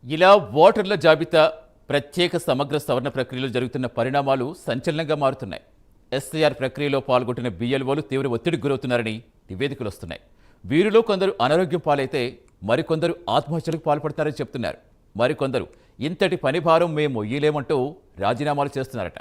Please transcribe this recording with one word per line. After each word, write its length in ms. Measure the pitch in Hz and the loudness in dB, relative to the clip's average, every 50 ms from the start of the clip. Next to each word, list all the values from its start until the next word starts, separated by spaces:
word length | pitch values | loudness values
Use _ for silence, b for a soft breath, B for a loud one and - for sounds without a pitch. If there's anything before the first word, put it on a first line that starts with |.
| - 120 | -8 -6
ఇలా 240 | 147 156 180 185 202 | 0 4 8 8 8
ఓటర్ల 600 | 208 160 123 104 143 160 196 220 226 196 185 208 | 8 6 2 4 8 8 8 8 6 0 0 -2
జాబితా 580 | 175 143 165 156 151 160 - - 160 151 160 - - - _ _ _ _ _ | 2 6 6 6 6 2 0 4 4 4 4 2 -4 -18 _ _ _ _ _
ప్రత్యేక 480 | 143 143 143 - - 175 175 170 175 165 | -2 -2 -2 -2 -2 -2 -2 0 0 -4
సమగ్ర 400 | - - 139 127 139 139 147 151 | -2 0 0 0 0 -2 -4 -4
సవరణ 300 | - - 131 127 123 143 | -2 0 -2 0 0 -2
ప్రక్రియలో 420 | - 135 127 - 127 127 131 135 | -4 -4 -6 -6 -4 -6 -6 -2
జరుగుతున్న 360 | 110 123 127 123 - 139 127 | -2 -2 -4 -2 -4 -4 -6
పరిణామాలు 720 | 117 - - 117 127 131 143 139 139 135 131 123 135 - - - - | -4 -2 -2 -2 0 0 0 0 0 0 0 -2 -6 -8 -10 -6 -6
సంచలనంగా 480 | 117 135 - 180 156 151 165 147 156 | -6 -2 -2 -4 -2 -2 -2 -2 -2
మారుతున్నాయి. 480 | 147 143 131 - - - 98 85 - _ _ _ _ _ _ _ _ _ _ - | 0 0 -2 -2 -2 -10 -12 -12 -14 _ _ _ _ _ _ _ _ _ _ -6
ఎస్ఐఆర్ 400 | 135 - - - 156 156 147 139 | -6 -6 -6 -2 0 0 0 2
ప్రక్రియలో 460 | - 131 131 - - 147 143 139 135 | 0 -6 -6 -4 -4 -4 -2 -2 -2
పాల్గొంటున్న 500 | 131 - 127 123 127 117 123 120 120 123 | 0 2 0 0 2 0 -4 -4 -4 -8
బిఎల్ఓలు 520 | 95 82 117 120 131 135 135 131 139 147 | -6 -4 -4 -2 -2 -2 0 -2 -2 -4
తీవ్ర 260 | 147 - 135 135 135 139 | -4 -4 -4 -4 -2 -2
ఒత్తిడికి 360 | 117 113 - 175 - - 98 | -4 -2 -2 -2 -4 -2 -2
గురవుతున్నారని 600 | 143 123 117 - 127 123 120 113 110 110 110 123 _ _ _ _ _ | -2 -2 -2 -2 -2 -2 0 0 -2 -6 -8 -12 _ _ _ _ _
నివేదికలు 360 | 95 92 131 143 - - 120 104 | -8 -6 -6 -6 -6 -6 -8 -10
వస్తున్నాయి. 340 | - - - 82 80 - _ _ b b b b b b b | -8 -10 -14 -14 -14 -14 _ _ b b b b b b b
వీరిలో 360 | 90 123 156 196 220 202 226 | 0 2 2 2 6 4 4
కొందరు 340 | 226 220 208 185 196 190 - - | 4 4 0 0 0 -2 0 0
అనారోగ్యం 400 | 117 131 151 170 185 160 156 170 - | 0 2 2 2 2 0 -2 -4 0
పాలైతే 520 | 156 147 143 135 127 - 143 120 123 120 - _ _ _ _ - | 0 0 0 0 -2 -2 -4 -4 -4 -8 -14 _ _ _ _ -2
మరికొందరు 520 | 101 117 139 160 - 165 160 160 170 170 - - - | 0 0 0 0 -2 -2 -2 0 -2 -4 -4 -4 0
ఆత్మహత్యలకు 520 | 107 139 - - 160 165 - - 156 160 | 0 0 0 0 -6 -6 -4 -4 -6 -4
పాల్పడతారని 520 | - - - - 151 151 139 - 156 151 143 | 0 -2 -2 0 -2 -6 -4 -2 -4 -4 -4
చెప్తున్నారు. 440 | - 143 - - 135 113 82 - - _ _ _ _ _ _ _ 98 | -6 -10 -8 -6 -6 -6 -6 -6 -8 _ _ _ _ _ _ _ -2
మరికొందరు 500 | 120 131 156 - 143 139 127 123 87 - b b b b b b | 0 0 0 -2 -2 -2 -2 -4 -4 -4 b b b b b b
ఇంతటి 360 | 120 151 180 - 202 180 180 | -6 -6 -2 0 0 0 0
పనిభారం 600 | 170 - 147 131 175 156 170 160 165 175 175 156 | 0 -2 -2 -2 0 2 4 4 4 4 2 0
మేము 180 | 151 151 147 131 | -2 -2 0 -2
మొయ్యలేమంటూ 840 | 113 104 104 123 147 143 151 151 147 127 - 156 139 123 143 156 - _ _ _ - | -4 -4 -4 -4 0 0 0 0 0 -2 -2 -2 -2 -2 -4 -6 -14 _ _ _ -4
రాజీనామాలు 500 | 98 101 123 117 147 147 143 143 143 143 - 135 | -2 -2 0 0 -2 -2 0 -2 -2 -2 -2 -6
చేస్తున్నారట. 420 | 131 - - 120 95 85 - - | -6 -6 -6 -8 -8 -8 -10 -14